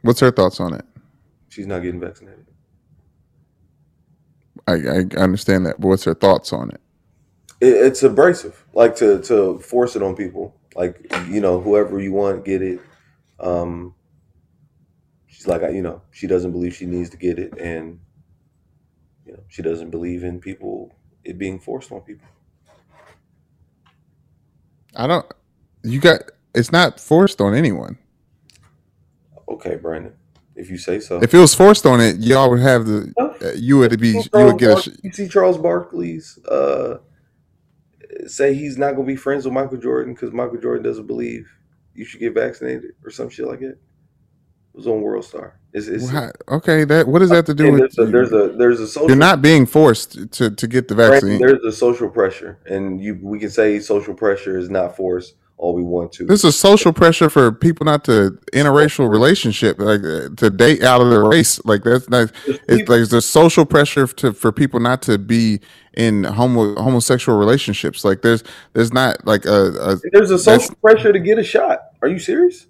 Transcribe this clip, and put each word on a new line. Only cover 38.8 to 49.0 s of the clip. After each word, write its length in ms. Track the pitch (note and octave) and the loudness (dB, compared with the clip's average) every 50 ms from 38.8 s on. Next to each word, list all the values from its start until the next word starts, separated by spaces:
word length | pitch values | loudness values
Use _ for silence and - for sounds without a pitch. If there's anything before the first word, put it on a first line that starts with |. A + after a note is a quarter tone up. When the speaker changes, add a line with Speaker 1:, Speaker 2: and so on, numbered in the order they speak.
| C#3 C#3 | -6 -6
Speaker 2:
gonna 140 | C3+ C3 C3+ | -4 -6 -6
be 100 | B2+ C3+ | -8 -8
friends 280 | C3 - C#3 C#3 C#3+ C3 | -8 -6 -6 -6 -6 -6
with 100 | C3+ B2+ | -6 -6
Michael 240 | C3 C#3 C3+ C3+ B2 | -6 -6 -6 -10 -10
Jordan 360 | B2+ B2+ B2+ B2+ B2+ B2+ B2 | -6 -6 -4 -4 -6 -8 -12
'cause 160 | - B2 A2+ | -12 -14 -12
Michael 260 | A2+ A#2+ B2 B2 A#2+ A#2 | -8 -8 -8 -8 -10 -10
Jordan 220 | A#2 A#2+ A#2+ A#2+ | -8 -6 -6 -6
doesn't 240 | A2+ A#2 A#2 A2 G#2+ | -6 -8 -10 -10 -12
believe 420 | G#2+ A#2 A#2+ A#2+ A#2 A#2 A2+ A2 _ _ _ _ _ _ _ _ _ _ | -12 -10 -10 -10 -10 -12 -16 -20 _ _ _ _ _ _ _ _ _ _
you 100 | - A2 | -20 -20
should 160 | - - - | -20 -14 -10
get 140 | A#2 A#2 - | -8 -6 -4
vaccinated 580 | A2+ A#2 B2 B2 - B2+ B2+ - - - - - _ | -4 -4 -4 -8 -10 -12 -10 -10 -10 -14 -18 -20 _
or 80 | _ - | _ -20
some 180 | - - B2 A#2+ | -14 -14 -14 -14
shit 180 | - - B2 | -12 -12 -12
like 140 | A#2+ B2+ B2 | -12 -12 -12
that. 180 | C3 C3 - _ | -14 -16 -18 _
It 0 | _ _ _ _ _ _ _ _ _ _ _ _ _ _ _ _ _ _ _ | _ _ _ _ _ _ _ _ _ _ _ _ _ _ _ _ _ _ _
was 120 | A#2 - | -12 -6
on 140 | B2 A2+ G#2+ | -6 -4 -4
World 240 | G#2 G#2+ G#2 G2+ - | -4 -6 -8 -8 -10
Star. 340 | - - - - - _ _ _ _ | -14 -18 -18 -18 -18 _ _ _ _
It's, 160 | _ G#2+ G#2 G#2+ | _ -12 -10 -8
it's 240 | F#2 A2 B2 B2+ | -8 -8 -8 -6
Speaker 1:
Wha-, 180 | C3 D3+ A#2+ - - _ - - | -8 -8 -8 -10 -16 _ -10 -6
okay, 360 | C3 D#3 - - D#3+ D#3 D3+ | -6 -4 0 0 0 0 2
that, 240 | C#3+ D3 D#3+ D#3+ B2+ | 2 2 2 2 2
what 100 | C3+ E3+ | 2 2
does 120 | F#3+ F3+ | 2 4
that 60 | E3+ | 2
have 80 | E3+ D#3+ | 0 0
to 80 | D#3+ D3+ | 0 -2
do 120 | C#3+ D3+ | 2 4
Speaker 2:
And 140 | D3+ C#3+ C#3+ | 4 4 4
Speaker 1:
with 160 | C3 C3+ - | 2 0 0
Speaker 2:
there's 20 | - | -2
a, 60 | A2+ | 0
Speaker 1:
you? 80 | A2 | 2
Speaker 2:
there's 200 | G#2+ A#2+ B2+ A#2 | 2 0 0 2
a, 240 | A2 G#2+ G2+ F2+ F2+ | 2 0 0 0 0
there's 240 | A2 A#2+ A#2+ A#2+ A2+ | 0 2 2 2 0
a 60 | A2 | -4
social 220 | G#2+ - - | -8 -6 -2